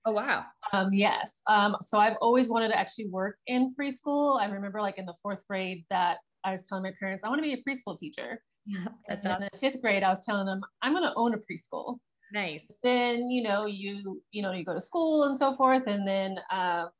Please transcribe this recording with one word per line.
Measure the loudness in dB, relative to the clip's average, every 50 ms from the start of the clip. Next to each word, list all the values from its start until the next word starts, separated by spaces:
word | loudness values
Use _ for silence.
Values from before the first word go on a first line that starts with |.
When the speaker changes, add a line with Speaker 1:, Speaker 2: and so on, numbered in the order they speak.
| -2
Speaker 1:
Oh, | 0
wow. | 0 0 2 0 0 -2 -2 -6 -12 _ -6 0 0
Speaker 2:
Um, | 2 2 4
yes. | 4 4 4 4 2 0 -2 -6 -10 -4 2
Um, | 4 6 6 6 4 2 -2
so | -4 0 4 4
I've | 4 4 4 4
always | 4 4 6 6 4 4
wanted | 2 2 2 2
to | 2 0
actually | 0 -2 -4 -8 -8 -6
work | -4 -4 -4 -4 -6 _ _
in | -2 0 2 2 0 0 -2
preschool. | -4 -4 -6 -6 -4 -2 0 2 2 2 2 2
I | 0
remember, | -2 -2 -4 -6 -6 -4 -4
like, | -4 -4 -4 -6
in | -8
the | -10 -10 -10
fourth | -8 -6 -6 -8 -6 -6
grade | -4 -4 -4 -4 -6 -8 -6 -2
that | 0 0 2 0 0 -2 -8 _ _ _ -6
I | -4
was | -4 -6 -6 -8
telling | -6 -6 -6
my | -6 -8 -6
parents, | -6 -6 -6 -6 -4
"I | -4
wanna | -2 -2
be | -2 -2 -4
a | -4 -6 -6
preschool | -8 -8 -8 -10 -10 -10
teacher." | -12 -12 -10 -10 -10 -10 -10 -12 _ _ _ _ -12
Speaker 1:
Yeah, | -10 -8 -8 -8 -8 -10 -12 _ -8
that's | -8 -4 -2
Speaker 2:
And | -2 -2
Speaker 1:
awesome. | -2 -4
Speaker 2:
in | -6
the | -6 -2
fifth | -2 -2 -2 -2
grade, | 0 0 2 2
I | 2 2
was | 2 0 -2
telling | -2 -2 0 0
them, | -2 -4 -6 -8 -12 _ -4
"I'm | -2 0 0
gonna | 2 0 0 0
own | 2 2 2 0
a | -2
preschool." | -4 -10 -12 -12 -12 -10 -10 -8 -8 -8 -10 -10 _ _ _ _ _ -10
Speaker 1:
Nice. | -6 -6 -4 -4 -6 -10 -14 -18 -8 _
Speaker 2:
Then, | 2 2 4 4 4 2 2 0 0 0
you | 0 0
know, | 2 2 0 0 0
you, | -2 -4 -6 -6 -8 -8 -8 -8 -8 -10 -10 -12 _
you | -6 -4
know, | -4 -2
you | -2 -4 -4
go | -4 -4
to | -6
school | -6 -4 -2 0 2 4 4 4 4
and | 4 2
so | 2 2 2
forth. | 2 4 4 6 6 4 2
And | 0 -2 0 0 0
then, | 0 0 0 -2 -4 -6 -6 -4
uh, | -2 -2 0 0 0 -2 -2 -6 -6